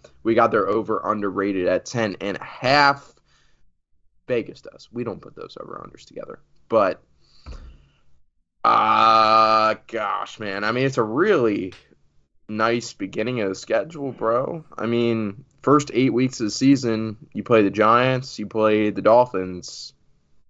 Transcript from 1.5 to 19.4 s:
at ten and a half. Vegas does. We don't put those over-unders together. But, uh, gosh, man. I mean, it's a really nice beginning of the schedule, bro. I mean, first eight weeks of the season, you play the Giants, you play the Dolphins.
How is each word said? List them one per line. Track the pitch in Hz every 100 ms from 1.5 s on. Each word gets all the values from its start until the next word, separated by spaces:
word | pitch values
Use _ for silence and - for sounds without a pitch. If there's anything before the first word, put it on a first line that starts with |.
| 95 90
at | 90 -
ten | 123 110 92
and | 98 95
a |
half. | - - 127 147 143 139 - _ _ _ _ _ _ _ _ _ _ _ -
Vegas | 123 - -
does. | - - -
We | 120
don't | 113 95
put | - -
those | - -
over-unders | - - - - -
together. | - - - _ _ _
But, | 113 98 - _ _ _ _ - - - - _ _ _ - _ _ _ _
uh, | 113 113 110 110 110 110 110 110 110 110 110 107 -
gosh, | 110 104 98 98 -
man. | 104 98
I | 104
mean, | 120 135
it's | 131
a |
really | 110 120 202 185 117 101 95 - _ _ _ _ _ _ _
nice | 107 110 120 117
beginning | - 98 95 110 127
of | 98
the | 95
schedule, | - 110 101 165 139
bro. | 120 110 117 139 165 156 -
I | 110
mean, | 117 117 113 107 101 - _
first | - 147 143
eight | 113 131
weeks | 113 127 131
of | 110
the |
season, | - 135 139 120 110 110 101 -
you | 107
play | 101 113
the | 101
Giants, | 98 107 120 127 127 131 -
you | 104
play | 113 110 107 107
the | 98
Dolphins. | 98 117 123 95